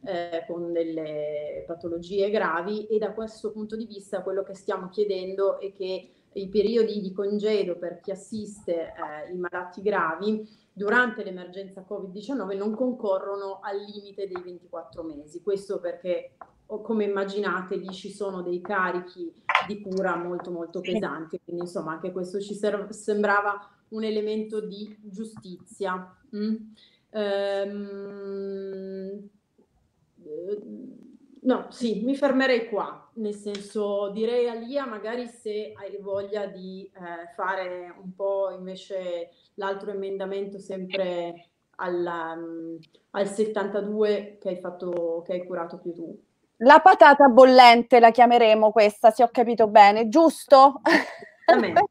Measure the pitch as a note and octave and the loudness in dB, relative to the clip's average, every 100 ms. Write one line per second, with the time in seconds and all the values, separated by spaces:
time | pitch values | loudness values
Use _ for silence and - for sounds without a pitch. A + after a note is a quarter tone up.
0 | B3 F3 F3 E3+ E3+ E3+ E3+ E3+ E3 D#3+ | -6 -6 -6 -8 -8 -10 -6 -4 -4 -6
1 | D#3 D3+ D3+ D3+ D3+ D3+ - E3 E3+ E3+ | -6 -6 -6 -8 -8 -12 -12 -10 -8 -8
2 | F3 G3 G3 G#3 F3+ D#3+ F#3 G#3+ G#3+ G#3+ | -6 -2 0 0 0 -2 -4 -8 -2 -2
3 | G#3 G3 A3 - G#3+ G#3+ G#3+ A3 A3 G3 | -2 -6 -12 -10 -10 -8 -10 -10 -12 -14
4 | F#3+ G3 F#3 F#3+ F#3+ F#3+ - F#3+ F#3 - | -10 -8 -6 -6 -6 -10 -6 -6 -6 -4
5 | G#3 F#3 F#3 F#3+ G3 F#3 G3 - F#3 F#3 | -2 -2 -6 -2 0 0 -6 -10 -8 -8
6 | - _ _ - F#3+ G#3+ G3+ A#3 G#3 G#3 | -10 _ _ -12 -4 0 2 2 0 0
7 | F#3+ F#3 G3+ G#3 G#3 G#3+ F#3 E3+ F3 E3+ | -6 -6 -4 -2 0 0 -2 -4 -8 -10
8 | - F#3+ - A3 G3+ - - E3+ D#3+ D#3+ | -10 -12 -10 -12 -12 -12 -6 -4 -6 -10
9 | E3 D3+ D3+ F3+ F3+ F#3 F#3 F#3+ G3 G3+ | -12 -12 -12 -8 -6 -8 -10 -6 -2 0
10 | E3 E3 G3+ G#3+ G#3+ _ _ - G3+ A#3+ | -2 -2 -4 -4 -6 _ _ -10 0 2
11 | A#3+ A3 G3+ F#3 F3+ F#3 G3 - F#3+ G3+ | 0 -2 -10 -10 -14 -14 -16 -16 -14 -12
12 | F#3 F#3 G#3 C4+ F#3+ G3 G#3 G#3+ B3+ B3 | -12 -14 -8 -8 -6 -6 -6 -2 -4 -2
13 | G#3 F#3+ F#3+ G3+ G3 F#3+ G#3 G3+ G#3 G#3 | -2 -2 -4 -8 -10 -12 -10 -10 -10 -16
14 | G3+ G3 G3 F3+ F3+ F3 _ E3+ D#3+ - | -18 -12 -10 -10 -12 -18 _ -16 -16 -14
15 | D#3+ D3 D3+ E3+ G#3 G3 - F#3+ F3 F3 | -14 -14 -16 -12 -6 -6 -4 -8 -6 -10
16 | F3+ E3+ - _ - _ _ G#3+ - A3 | -6 -6 -6 _ -20 _ _ -14 -4 -2
17 | G#3 G3+ G3 G3 G3 F3+ F#3 F#3+ F#3 F#3+ | -2 -2 -4 -4 -4 -4 -6 -8 -8 -12
18 | G3+ - G3+ F#3 F3 F3 F3+ G3 F3+ F3+ | -14 -10 -8 -8 -6 -6 -4 -2 -2 -4
19 | F3+ F3+ E3+ - _ - - G3+ G3+ F#3 | -8 -14 -14 -14 _ -2 -2 -10 -8 -4
20 | F#3 E3+ F3 F3 F3+ F3 E3+ F#3 F#3 F3+ | -2 -4 -6 -10 -8 -10 -8 -10 -4 -4
21 | F#3 D3 D#3+ F3+ - F3 F3 F#3+ D#3+ D#3+ | -4 -8 -10 -14 -10 -10 -8 -8 -8 -8
22 | F#3 F#3 F3+ G3+ G3+ G3+ G#3+ G3+ G3 - | -8 -8 -6 -8 -8 -6 -4 -4 -8 -12
23 | - G#3 G#3 G3+ G3+ G3+ - _ _ A3 | -4 -2 2 2 0 -6 -10 _ _ -8
24 | A3 G#3+ G#3 G#3+ G#3+ G#3+ F#3 G3 G#3 - | -4 -4 -4 -4 -6 -8 -8 -12 -16 -18
25 | G#3+ F#3+ A3 - F#3+ F3+ - - F#3+ F#3 | -20 -14 -14 -16 -18 -20 -20 -10 -6 -6
26 | F#3 _ _ G#3 G#3 A3 - - _ _ | -10 _ _ -8 -4 -6 -8 -20 _ _
27 | _ A3 G#3 G3+ G3+ G3 G3+ G3+ G3+ G3+ | _ -6 -4 -2 -2 -2 -4 -6 -10 -12
28 | G3 G3+ G3 G3 G3 G3 G3 F#3+ F#3+ F#3+ | -14 -12 -10 -10 -8 -8 -10 -12 -10 -10
29 | F#3+ G3+ G3+ _ _ _ G#3 _ _ _ | -10 -12 -16 _ _ _ _ _ _ _
30 | _ _ D#3 D3+ F3+ G#3 A#3 G#3 - - | _ _ -14 -12 -8 -8 -10 -16 -18 -20
31 | - - _ - B3+ A3+ - - A#3+ G3 | -20 -20 _ -6 -2 -2 -4 -6 -4 -2
32 | A#3 C#4 C#4+ C4 C4 A#3+ A3+ G#3 D3+ - | -2 0 2 2 4 2 0 -4 -6 -10
33 | _ - G#3+ G#3 G#3 G3+ G3 A3 G3+ G3+ | _ -8 -8 -8 -8 -10 -8 -4 -2 -2
34 | G3+ G3+ A3 B3 A#3+ A3+ A#3 C#4 C4 A3 | -4 -4 -2 0 -2 -4 -8 -6 -6 -8
35 | G#3 A#3+ A#3+ - A3 G#3 G#3+ - G3+ G3 | -8 -8 -10 -12 -8 -8 -8 -12 -14 -12
36 | G3 G3 G3 G#3 G3 F#3 F#3 F#3+ G3 F#3+ | -6 -6 -6 -6 -8 -10 -14 -14 -16 -16
37 | F3 E3+ E3+ - F#3 F#3+ F#3 F3+ F3 F3 | -14 -14 -14 -6 -4 -4 -6 -10 -14 -16
38 | F#3+ F#3 G3 G3 G3 F#3 F#3 F#3 - F#3+ | -18 -6 -4 -2 -2 -6 -12 -14 -10 -8
39 | F#3 F3 E3+ _ _ - G3 G3 G3+ G3 | -6 -8 -10 _ _ -8 -6 -6 -6 -8
40 | G3 G3 F#3+ G3 G3 G3+ F#3+ F#3+ F#3 F#3+ | -6 -6 -6 -6 -8 -10 -12 -10 -6 -4
41 | F#3 F3 E3+ E3+ - _ _ _ F3+ F3 | -2 -4 -6 -10 -20 _ _ _ -6 -2
42 | F3 E3+ E3 E3 E3 E3 E3 E3 D#3+ _ | -4 -4 -8 -8 -10 -12 -12 -14 -16 _
43 | _ G3 G3 G3 G#3+ G#3+ G3 G3+ G3+ G#3+ | _ -4 -4 0 -2 -2 -4 -4 -4 0
44 | G#3 G3+ - - G3 F3+ F3+ F3+ F3+ F3 | 0 0 -4 -10 -8 -6 -8 -10 -6 -4
45 | E3+ E3 E3+ F3+ F3+ F3+ E3+ F#3 F3+ E3+ | -4 -4 -4 -6 -6 -8 -8 -10 -12 -10
46 | E3 - _ _ _ _ A#3 D4+ D#4+ F#4+ | -12 -14 _ _ _ _ 8 10 10 10
47 | D#4 C#4 C#4+ A#3 C4 B3+ B3 A#3 A#3+ B3 | 10 10 8 10 10 12 12 10 8 8
48 | A#3 A3+ A#3+ A#3+ A3+ A3 G#3+ G#3+ G#3 G#3 | 8 8 8 8 6 6 6 6 4 8
49 | A#3 A3 A#3+ A#3+ A#3 A3+ A3 G#3+ G3+ G#3 | 6 6 2 4 0 4 6 10 10 8
50 | A3+ A#3+ E4 - - C4+ C4+ C4+ - - | 4 6 6 4 8 10 10 8 2 2
51 | - - - _ - E4+ G#3 E3 G#4 | 2 -10 -20 _ 4 4 6 2 2